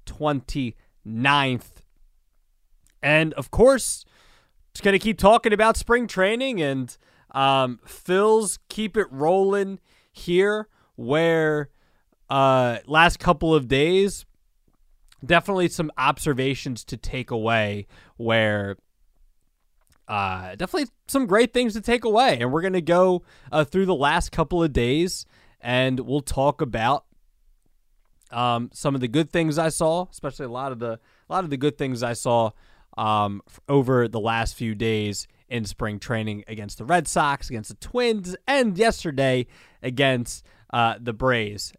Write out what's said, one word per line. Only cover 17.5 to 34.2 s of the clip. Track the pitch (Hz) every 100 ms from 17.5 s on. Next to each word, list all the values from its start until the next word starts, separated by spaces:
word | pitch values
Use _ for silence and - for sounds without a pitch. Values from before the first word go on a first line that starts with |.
| 113 104 104 104 - - -
where, | 113 113 110 104 101 98 _ _ _ _ _ _ _ _ _ _ _ _ _
uh, | 104 98 92 92 101
definitely | - - 285 _ -
some | 277 240
great | 202 247
things | 247 247
to | 214
take | 208 240
away. | 233 214 262 143
And | 123
we're | 151
gonna | 190 185
go, | 156 170 185 180 - - -
uh, | 156
through | 147 185 190
the |
last | 165 143 165 -
couple | - 156 175
of | 165
days, | 127 120 147 180 - - _ _ _
and | - 127 131 127
we'll | 123 143
talk | 139 - 139 -
about, | 147 110 113 143 - _ _ _ _ _ _ _ _ _ _ _ _
um, | 120 123 117 120
some | - 151 139
of |
the | 123
good | 127 160
things | 175 160 147
I | 160
saw, | - 160 165 180
especially | - 147 - 131
a |
lot | 120 139
of | 123
the, | 117
a | 113 _ _ _
lot | 175
of | 180
the | 139
good | 143 139
things | 139 123
I | 120
saw, | 117 131 117 110 - _ _ _ -
um, | 110 107 104 101 -
f-, | - -
over | 143 127 127 117
the |
last | 110